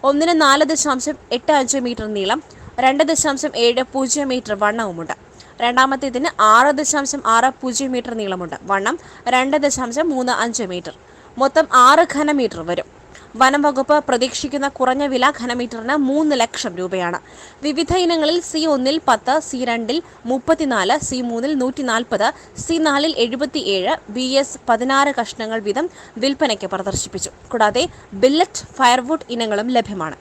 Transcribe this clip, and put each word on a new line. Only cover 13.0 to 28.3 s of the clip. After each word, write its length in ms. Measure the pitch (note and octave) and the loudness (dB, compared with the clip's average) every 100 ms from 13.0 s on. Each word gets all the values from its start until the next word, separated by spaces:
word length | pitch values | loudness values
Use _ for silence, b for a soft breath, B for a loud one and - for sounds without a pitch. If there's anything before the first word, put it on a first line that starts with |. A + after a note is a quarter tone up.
| - B B A3 | -20 B B 2
വനം 240 | C4 C#4+ | 2 4
വകുപ്പ് 420 | D4 C4+ C4 D4+ C#4+ | 2 0 2 2 2
പ്രതീക്ഷിക്കുന്ന 580 | B3 B3+ - C#4 C#4+ C#4 | 0 0 -4 -6 -4 -4
കുറഞ്ഞ 380 | - B3+ C4 C#4+ | -2 0 0 0
വില 280 | C4 B3+ D4 | 2 0 0
ഘനമീറ്ററിന് 540 | A#3+ B3 A#3+ A#3 A3+ D4+ | -6 -6 -6 -8 -2 0
മൂന്ന് 440 | C4 C#4+ D#4 C4+ | 2 2 2 2
ലക്ഷം 360 | A#3 - A#3 F3 | 0 -2 -8 -6
രൂപയാണ്. 440 | F#3 F#3+ F3 F3+ B B B B | -4 -2 -2 -4 B B B B
വിവിധ 300 | D4 C#4+ E4 F4+ | -4 -4 0 0
ഇനങ്ങളിൽ 440 | F4 E4+ D4+ F4 | 2 2 0 -2
സി 260 | - D#4+ D#4+ | -2 -2 0
ഒന്നിൽ 360 | C#4 B3+ D#4+ - | 0 0 -2 0
പത്ത്, 320 | A3 - D4 | 0 2 -2
സി 260 | D4+ B3+ B3 | -2 -6 -4
രണ്ടിൽ 360 | A#3 A3+ D4 B B A#3 | -4 -2 -6 B B -4
മുപ്പത്തിനാല്, 800 | B3+ C#4 D#4+ D4 A#3 F#3+ D4 - | -4 0 0 0 0 0 0 -2
സി 160 | B3+ | -6
മൂന്നിൽ 320 | A#3+ A#3 C4 D4 | -4 -4 -2 -2
നൂറ്റിനാൽപത്, 760 | B3+ C4 B3+ A3+ A#3+ G#3 A3 B B - | -2 -4 -2 -2 -2 0 -2 B B -16
സി 160 | - | -4
നാലിൽ 400 | E4 D#4 C#4 D4+ D4+ | 0 2 2 0 0
എഴുപത്തിയേഴ്, 760 | A#3 B3 C#4+ D#4 - G3 F#3 - - | -2 -2 -4 -4 -2 -2 -2 -4 -6
ബി 120 | A3 | -6
എസ് 360 | B3+ C4+ C#4 - - | -2 0 -2 -8 -2
പതിനാറ് 440 | A3+ B3+ C4+ C#4+ C4+ | 0 2 2 2 0
കഷ്ണങ്ങൾ 380 | A3+ - A3 A3+ | -6 -8 -6 -6
വീതം 300 | G#3 G#3 E4+ B B - | -4 -2 -4 B B -4
വിൽപ്പനയ്ക്ക് 500 | B3+ C#4 D4 G#3+ G3 | -2 0 0 0 -4
പ്രദർശിപ്പിച്ചു. 640 | F#3+ F#3+ G3 - F#3+ - - - | -6 -4 -6 -6 -8 -10 -14 -8
കൂടാതെ 360 | B3 G#3+ G#3 E4+ B B | 2 2 2 -4 B B
ബില്ലറ്റ്, 520 | G3 B3 | 2 2